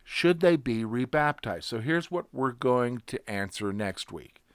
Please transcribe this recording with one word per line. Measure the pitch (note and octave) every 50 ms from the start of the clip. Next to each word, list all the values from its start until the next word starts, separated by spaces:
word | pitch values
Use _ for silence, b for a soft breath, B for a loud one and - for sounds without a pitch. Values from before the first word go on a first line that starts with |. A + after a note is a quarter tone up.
Should | _ - - - - E3+ F3 E3
they | F#3 F3 E3+
be | D3 B2 C3 A2+ A2+ A2+
rebaptized? | G#2+ A2+ B2 B2+ A#2 - D3+ D3 D3 C#3+ - - A#2 F#2 E2+ -
So | - A#2+ A2+
here's | A2 C#3+ E3 E3+ D#3+ -
what | F3 F3 E3+ _
we're | - C3 C3 C3
going | A#2+ A#2+ - B2+ B2 B2 B2 A#2+ B2 A#2+ -
to | - - - - -
answer | G#2 G2 G2 F#2+ - - G#2 G2+
next | G2 G#2 G#2 G2 F#2 - - -
week. | E2+ D#2 B1 - _ _ _ b